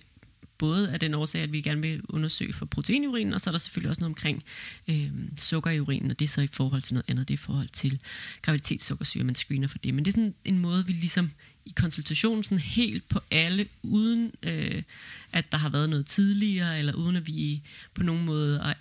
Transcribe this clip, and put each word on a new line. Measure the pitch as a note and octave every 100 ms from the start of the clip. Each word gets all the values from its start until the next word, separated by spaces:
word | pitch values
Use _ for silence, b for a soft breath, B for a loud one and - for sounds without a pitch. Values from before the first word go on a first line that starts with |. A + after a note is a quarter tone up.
| - - - - - -
både | D#3 F3 G3
af | D#3
den | D#3+
årsag, | D3+ D3+ E3
at | D3+
vi | D3+
gerne | D3 D3+
vil | D#3+ D#3 -
undersøge | D#3 D#3 - -
for | - D3
protein | - - C4+
i | C#4+
urinen, | A#3+ G3+
og | F#3+
så | -
er |
der | E3
selvfølgelig | - - C#3+
også | -
noget | E3
omkring, | D#3 D3+ - - B B B -
øh, | D#3 C#3+ C3 - C#3+
sukker | - D#3+ E3
i | D#3
urinen, | C#3+ C3+ C3+
og | -
det | D3
er |
så | -
i | C#3+
forhold | - C3 C3+
til | -
noget | B2+ -
andet, | B2 C3+
det |
er | C#3+
i | -
forhold | C#3 -
til | - C3+ C3+ B B B B
graviditetssukkersyre, | - D3 - - - D3 C#3+ -
man | B2+ B2+
screener | - C#3 C#3
for | -
det. | -
Men | C3 E3
det |
er | G#3+
sådan | G#3+ - -
en | F#3
måde, | F3 F3+ F3+
vi |
ligesom | E3+ E3+ F#3 E3+ - B B -
i | -
konsultationen | E3+ D#3 D3 D3+ A3+ A3
sådan | G#3 F#3+
helt | - - A#3+ - -
på | - -
alle, | D#3 E3 F#3+ G3+ -
uden, | G#3+ G#3+ A3+ A#3 A#3 -
øh, | E3 D#3+ - - - B B B B
at | E3+ -
der | D3+
har | D3+
været | C#3+ D#3
noget | D3+ C#3+
tidligere, | - G3 G3+ G#3 F#3 F3 D#3
eller | D3
uden | - E3+ F3+
at | D#3+
vi | D#3 D3+ D3 - B B
på | -
nogen | F3 E3 E3
måde | D3+ D3 D3
er, | - -